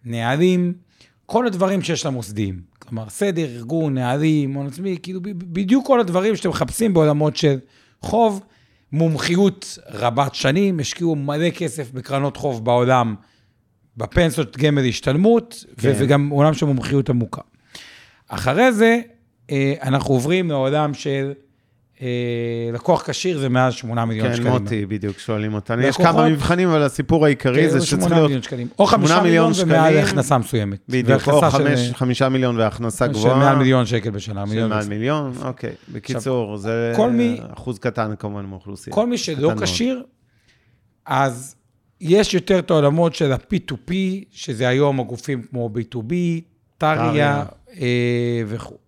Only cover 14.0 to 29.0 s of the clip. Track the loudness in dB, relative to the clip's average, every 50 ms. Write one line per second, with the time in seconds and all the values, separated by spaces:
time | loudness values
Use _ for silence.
14 | -10 -2 0 2 2 2 0 -2 -4 -6 -4 0 0 2 2 2 0 0 -2 -2
15 | -2 -2 0 4 4 4 4 4 2 -2 -18 -20 -20 -20 -12 -2 0 0 2 2
16 | 2 2 4 2 2 0 2 4 4 4 4 2 0 0 0 0 -2 0 0 0
17 | 2 2 0 0 0 -2 -6 -14 -14 _ _ _ _ _ _ -20 -20 -20 -20 -20
18 | -20 _ _ _ _ _ -8 -4 -2 0 2 4 4 4 4 4 4 4 4 2
19 | -2 -8 _ _ _ _ _ _ _ -4 -2 0 0 0 -2 -2 -2 -2 0 0
20 | 2 2 0 2 2 0 0 0 0 0 -2 0 0 0 0 0 0 -2 -4 -4
21 | -4 -4 -2 -2 -4 -6 -8 -12 _ _ _ _ _ _ _ _ _ _ _ _
22 | -6 -6 -4 -4 -4 -4 -4 -4 -4 -4 -4 -4 -4 -6 -6 -6 0 2 2 2
23 | 0 -6 -8 -4 -4 -4 -2 -2 -2 0 2 2 2 2 0 -4 -8 -6 -4 -4
24 | -2 -2 -2 -2 -2 -2 -2 0 0 2 0 0 0 -2 -4 -4 -4 -4 -6 -4
25 | -4 -6 -8 -8 -6 -6 -4 -4 -4 -4 -4 -6 -4 -4 -2 0 0 0 2 4
26 | 4 4 4 4 4 4 2 2 0 0 0 2 2 2 2 2 2 0 -2 -4
27 | -2 0 2 4 4 4 2 2 0 0 2 2 2 2 2 0 0 0 0 2
28 | 2 4 4 4 4 4 2 -2 -4 -6 -8 -8 -8 -10 0 2 4 4 4 4